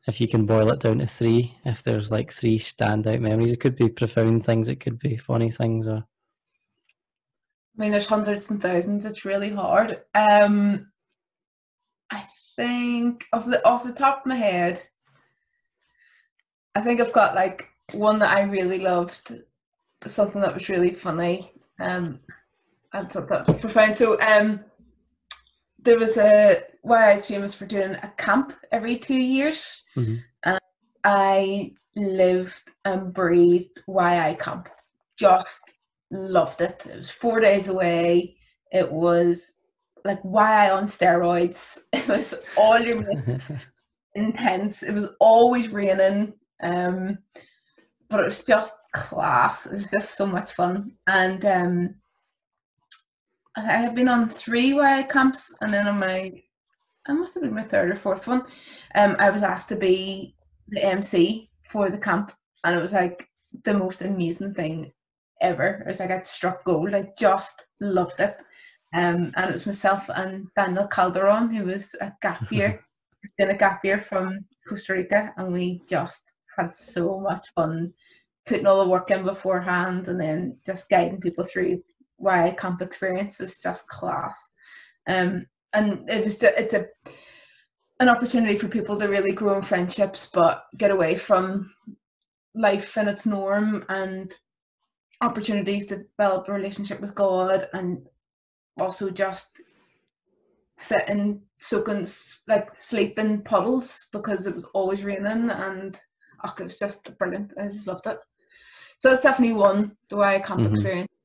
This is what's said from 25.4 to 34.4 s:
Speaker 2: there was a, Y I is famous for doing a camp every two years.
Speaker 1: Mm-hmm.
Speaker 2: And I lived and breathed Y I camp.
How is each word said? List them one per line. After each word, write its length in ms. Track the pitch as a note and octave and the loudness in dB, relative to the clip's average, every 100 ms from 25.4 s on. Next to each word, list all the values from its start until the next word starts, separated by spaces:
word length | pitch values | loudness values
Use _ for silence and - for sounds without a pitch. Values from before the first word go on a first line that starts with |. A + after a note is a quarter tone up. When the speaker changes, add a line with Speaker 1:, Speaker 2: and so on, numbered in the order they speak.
| _ _ _ _ | _ _ _ _
Speaker 2:
there 140 | A#3+ A#3 | 4 4
was 180 | A3+ A3+ | 4 4
a, 460 | G#3 G#3 G#3 E3+ - _ | 8 10 8 6 0 _
Y 140 | G#3+ A3+ | 2 6
I 120 | A3 | 8
is 140 | G3+ - | 6 2
famous 260 | G3+ G3+ | -6 -6
for 120 | - G3 | -10 -6
doing 300 | G3+ F#3+ - | -4 -4 -6
a 180 | - - | -10 -6
camp 360 | - A3 C#4 - - | 0 2 0 -10 -4
every 260 | A3+ A3+ A#3+ | -4 -2 -4
two 220 | - C4 | -2 0
years. 640 | B3+ C4 D4 D#4 - - _ - | 2 0 0 -4 -10 -14 _ -4
Speaker 1:
Mm-hmm. 200 | A2+ A2+ - _ | -2 -4 -10 _
Speaker 2:
And 160 | F3 F#3+ _ _ _ _ | -2 -2 _ _ _ _
I 720 | G#3 G3+ G3 G3 G3 G3 F#3+ _ _ G#3 | 2 4 4 2 2 -4 -8 _ _ -6
lived 760 | G3+ F#3+ F3+ F3+ F#3 - - _ G3 | -4 2 4 4 -2 -12 -20 _ -6
and 280 | F#3 F#3 | -4 -6
breathed 680 | F3+ F3 F3 F3 F3 F3+ - - | -2 4 6 6 6 0 -16 -4
Y 420 | F#3+ F3 F3 D#3 | 0 2 2 0
I 40 | |
camp. 340 | - | -2